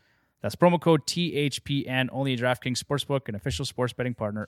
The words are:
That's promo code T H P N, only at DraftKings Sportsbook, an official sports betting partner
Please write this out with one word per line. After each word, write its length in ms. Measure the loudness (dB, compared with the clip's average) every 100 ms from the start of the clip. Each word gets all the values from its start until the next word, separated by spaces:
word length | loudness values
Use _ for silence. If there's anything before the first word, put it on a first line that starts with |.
| _ _ _ _
That's 140 | -6 4
promo 240 | 4 6
code 260 | 4 4 4
T 300 | -2 -2 0
H 280 | -2 -2 -4
P 200 | -4 0
N, 240 | 0 0
only 180 | -2 -2
at 60 | 0
DraftKings 420 | 0 0 -2 -4
Sportsbook, 460 | -2 -4 0 -2 -2
an 80 | -6
official 300 | -6 -4 -6
sports 260 | -2 -4
betting 220 | -2 -4
partner 340 | -2 -4 -4